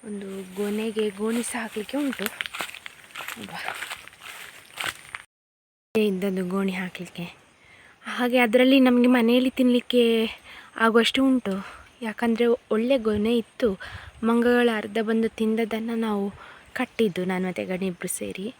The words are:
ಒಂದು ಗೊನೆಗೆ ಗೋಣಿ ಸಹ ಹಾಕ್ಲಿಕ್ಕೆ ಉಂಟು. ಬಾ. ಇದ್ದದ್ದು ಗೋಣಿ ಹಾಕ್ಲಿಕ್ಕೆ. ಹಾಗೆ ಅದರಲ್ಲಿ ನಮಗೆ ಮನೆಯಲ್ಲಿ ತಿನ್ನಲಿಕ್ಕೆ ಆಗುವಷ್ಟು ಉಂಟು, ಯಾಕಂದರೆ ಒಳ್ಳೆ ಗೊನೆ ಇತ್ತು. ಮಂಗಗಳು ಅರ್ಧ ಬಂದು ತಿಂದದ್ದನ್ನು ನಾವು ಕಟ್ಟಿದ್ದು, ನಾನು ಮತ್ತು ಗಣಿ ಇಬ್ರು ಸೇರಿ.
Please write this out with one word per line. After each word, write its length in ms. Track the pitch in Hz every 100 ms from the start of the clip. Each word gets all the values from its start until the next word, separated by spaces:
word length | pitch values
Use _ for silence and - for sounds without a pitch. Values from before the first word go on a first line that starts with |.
ಒಂದು 500 | 220 202 196 196 185
ಗೊನೆಗೆ 560 | 185 208 208 220 214 214
ಗೋಣಿ 320 | 196 214 233
ಸಹ 200 | 233 240
ಹಾಕ್ಲಿಕ್ಕೆ 340 | 214 220 202 269
ಉಂಟು. 280 | 285 - 208 - - - - - - - - - - - 101
ಬಾ. 300 | 87 - - - - - - - - - - - - - - - - - _ _ _ _ _ _ 220
ಇದ್ದದ್ದು 520 | 214 185 202 185 180
ಗೋಣಿ 240 | 196 196
ಹಾಕ್ಲಿಕ್ಕೆ. 500 | 185 180 - 175 - 175 - _ _ _ - - _
ಹಾಗೆ 360 | 226 214 247 247
ಅದರಲ್ಲಿ 420 | 240 247 254 269
ನಮಗೆ 260 | 254 247 247
ಮನೆಯಲ್ಲಿ 440 | 247 226 247 254
ತಿನ್ನಲಿಕ್ಕೆ 760 | - 254 247 - 247 233 226 226 - - - - -
ಆಗುವಷ್ಟು 480 | 226 226 226 - 269
ಉಂಟು, 400 | 254 196 196 190 - - _
ಯಾಕಂದರೆ 440 | 226 208 233 226 240
ಒಳ್ಳೆ 520 | 233 _ 220 240 269
ಗೊನೆ 400 | 220 208 214 240
ಇತ್ತು. 420 | 214 _ 240 190 - - - -
ಮಂಗಗಳು 520 | 226 233 240 240 240 214
ಅರ್ಧ 220 | 208 208
ಬಂದು 260 | 214 226 226
ತಿಂದದ್ದನ್ನು 680 | - 220 220 220 220 226
ನಾವು 560 | 226 226 208 202 - - - -
ಕಟ್ಟಿದ್ದು, 520 | - 254 - 226 170
ನಾನು 220 | 180 180 185
ಮತ್ತು 180 | 180 185
ಗಣಿ 200 | 185 190
ಇಬ್ರು 220 | 175 185
ಸೇರಿ. 460 | - 208 185 202 -